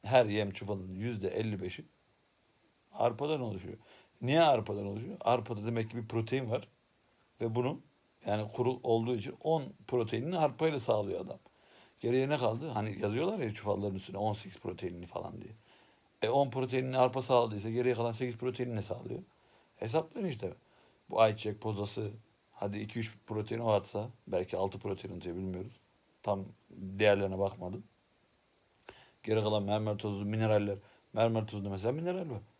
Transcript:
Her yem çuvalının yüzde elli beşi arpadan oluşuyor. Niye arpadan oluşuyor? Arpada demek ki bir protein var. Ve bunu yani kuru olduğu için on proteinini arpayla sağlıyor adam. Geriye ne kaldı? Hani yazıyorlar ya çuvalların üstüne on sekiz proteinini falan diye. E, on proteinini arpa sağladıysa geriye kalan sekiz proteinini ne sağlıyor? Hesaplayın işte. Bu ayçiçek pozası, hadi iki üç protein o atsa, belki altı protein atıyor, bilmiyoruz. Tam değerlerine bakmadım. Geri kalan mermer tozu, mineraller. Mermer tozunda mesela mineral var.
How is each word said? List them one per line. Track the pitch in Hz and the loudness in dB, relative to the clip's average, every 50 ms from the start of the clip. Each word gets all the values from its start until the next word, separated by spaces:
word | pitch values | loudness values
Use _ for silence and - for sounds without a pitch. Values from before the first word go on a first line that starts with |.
| - | -2
Her | 110 131 127 120 | 6 6 6 6
yem | 107 104 110 104 101 | 6 4 0 0 0
çuvalının | 95 - - 104 104 95 92 92 92 | -2 -8 -6 -4 -4 -4 -4 -8 -6
yüzde | 92 107 120 120 107 95 92 | -4 -4 -4 -4 -2 -4 -2
elli | - 95 110 110 104 95 95 | -2 0 -2 -2 -2 -4 -4
beşi | 90 - - 80 - _ _ _ _ _ _ _ _ _ _ _ _ _ _ _ _ _ _ _ _ - | -6 -8 -10 -14 -16 _ _ _ _ _ _ _ _ _ _ _ _ _ _ _ _ _ _ _ _ -4
arpadan | - 113 120 117 113 143 151 156 147 | 2 2 2 2 2 -2 -2 0 0
oluşuyor. | 127 113 95 95 87 85 - - - - - - - _ _ _ - | -2 -4 -4 -6 -8 -10 -12 -14 -16 -20 -20 -20 -20 _ _ _ -2
Niye | 123 143 160 170 | 2 6 6 8
arpadan | 156 139 113 107 - 101 101 101 | 8 6 6 4 0 -4 -4 -2
oluşuyor? | 98 98 107 113 185 208 - | -4 -4 -6 -6 -8 -10 -2
Arpada | - - 120 120 110 113 117 107 104 | 2 2 2 2 2 -2 -6 -4 -4
demek | 113 117 117 113 110 | -2 -2 -2 -2 -4
ki | 117 | -4
bir | 120 113 110 | -8 -8 -4
protein | - 117 113 110 131 135 131 110 | -2 -2 -2 0 -2 -2 0 -2
var. | 113 131 - - _ _ _ _ _ _ _ _ _ _ _ _ _ _ | -2 -4 -4 -8 _ _ _ _ _ _ _ _ _ _ _ _ _ _
Ve | 117 113 110 | -4 0 0
bunu | 120 123 127 175 190 - _ _ _ _ _ _ _ - | 2 0 0 -2 -4 -10 _ _ _ _ _ _ _ -4
yani | - 101 107 107 107 - | -2 0 0 0 -4 -2
kuru | - 123 127 127 127 - | 0 2 2 2 0 2
olduğu | 127 113 113 113 120 127 | 2 4 4 4 2 -2
için | 113 101 131 - - | -2 -2 -6 -10 -6
on | - 156 160 160 139 - - _ - | 0 0 0 0 0 -4 -12 _ -10
proteinini | - - 123 113 104 - 113 123 160 185 170 | -2 0 0 0 2 -2 -2 -2 -2 0 2
arpayla | 156 143 120 - 156 160 151 135 | 2 2 2 2 0 2 2 0
sağlıyor | 110 - 113 107 104 98 92 87 | 0 2 2 2 2 0 -4 -4
adam. | 92 - - - _ - _ _ _ _ - - - - _ _ | -4 -8 -10 -14 _ -20 _ _ _ _ -20 -20 -20 -20 _ _
Geriye | - 113 120 127 131 135 | -2 2 2 2 4 2
ne | 147 | 2
kaldı? | 143 123 110 113 117 143 160 | 2 2 2 0 0 -4 -4
Hani | 120 107 104 107 101 95 104 | -2 -2 -2 -2 -2 -2 -2
yazıyorlar | 101 107 123 156 185 214 208 | 0 0 0 0 0 0 -2
ya | 147 110 104 | -2 -4 -4
çuvalların | - - 104 101 98 101 104 95 | -4 0 0 0 0 0 -2 -2
üstüne | 95 - - 95 98 | -4 -8 -8 -6 -2
on | 104 110 104 | -2 -2 -2
sekiz | 101 - 95 92 - | -2 -6 -14 -16 -10
proteinini | - 90 90 - - - 85 87 87 | -8 -8 -8 -6 -6 -8 -6 -8 -12
falan | 82 - 87 - - - - | -8 -8 -8 -8 -8 -10 -12
diye. | - - 110 - _ _ - _ _ _ _ _ _ _ _ _ - | -14 -14 -16 -20 _ _ -20 _ _ _ _ _ _ _ _ _ 0
E, | - | 2
on | 120 139 143 135 | 4 4 4 2
proteinini | 110 131 131 123 123 131 131 131 131 127 | 2 -2 -2 0 0 0 0 0 4 4
arpa | 127 127 127 135 127 | 4 4 4 0 0
sağladıysa | - 131 120 120 117 104 101 98 113 | 4 6 6 6 4 0 -4 -4 -2
geriye | 113 120 123 127 123 | 0 2 2 2 2
kalan | 113 117 117 117 | 2 0 -2 0
sekiz | 113 131 123 117 | -2 -4 -4 -4
proteinini | 113 123 127 123 - 123 123 117 | -4 -4 -4 -2 -2 -4 -2 -2
ne | 107 95 | -4 -4
sağlıyor? | - - - - - - - 190 - _ _ _ _ _ _ _ _ _ | -4 -6 -8 -6 -8 -8 -8 -10 -14 _ _ _ _ _ _ _ _ _
Hesaplayın | _ - 113 113 160 165 - - 262 202 180 | _ -6 0 0 0 0 0 -6 -4 -4 -4
işte. | 135 104 - 92 92 - _ _ _ _ _ _ _ _ _ _ | -4 -4 -6 -8 -8 -10 _ _ _ _ _ _ _ _ _ _
Bu | - 98 | 4 6
ayçiçek | 113 110 104 107 - 107 104 104 | 6 6 6 2 -4 -6 -6 -4
pozası, | - 113 107 98 104 104 - - 110 101 107 110 - _ _ _ _ _ _ | -4 -4 -2 -2 -4 -4 -4 -6 -6 -6 -8 -12 -20 _ _ _ _ _ _
hadi | - 101 101 101 104 | -6 -6 -4 -4 -4
iki | 107 107 - 120 | -6 -6 -4 -6
üç | 113 110 - - _ | -6 -6 -8 -16 _
protein | - 110 107 104 107 113 117 | -6 -4 -4 -2 -2 -4 -2
o | 117 113 | 2 4
atsa, | 107 101 95 - - 104 107 127 - _ _ | 4 4 2 0 -6 -4 -4 -6 -10 _ _
belki | - 98 90 92 - - | -2 0 0 0 0 -2
altı | 90 95 98 - 98 | 0 0 -2 -2 -4
protein | - 101 98 98 - 98 - | -4 -4 -4 -4 -6 -10 -10
atıyor, | 87 82 87 85 | -8 -8 -6 -6
bilmiyoruz. | 90 95 95 92 90 95 117 - _ _ _ _ _ _ _ _ _ _ | -4 -4 -4 -4 -4 -6 -10 -12 _ _ _ _ _ _ _ _ _ _
Tam | 107 101 98 95 - - _ _ _ | -2 -2 -2 -4 -10 -14 _ _ _
değerlerine | - - 95 95 95 98 107 104 101 101 98 95 95 95 | -16 -12 -10 -8 0 4 6 6 6 6 4 0 0 0
bakmadım. | 98 98 - - 90 90 92 - 208 _ _ _ _ _ _ _ _ _ _ _ _ _ _ _ _ _ _ _ _ - - - - - _ _ _ | 0 -2 -2 -4 -8 -8 -8 -8 -12 _ _ _ _ _ _ _ _ _ _ _ _ _ _ _ _ _ _ _ _ -20 -20 -20 -20 -20 _ _ _
Geri | - 110 110 104 | 2 2 4 4
kalan | 107 107 107 101 | 4 2 2 2
mermer | 98 104 107 107 107 104 98 | 2 2 2 2 0 -2 -2
tozu, | - 107 101 98 104 | -2 -4 -2 -2 -2
mineraller. | 101 107 110 110 110 107 104 104 101 101 98 - - - _ _ _ - | -2 0 2 4 6 6 6 4 2 -2 -4 -8 -18 -20 _ _ _ 0
Mermer | 104 113 117 113 110 107 | 2 4 4 4 2 0
tozunda | 110 - 104 98 101 | -2 -4 -6 -4 -4
mesela | 98 95 98 113 131 | -4 -2 0 -2 -2
mineral | 156 170 175 180 190 180 156 | 0 -2 -2 -4 -4 -4 -6
var. | 123 101 - - _ | -6 -8 -10 -14 _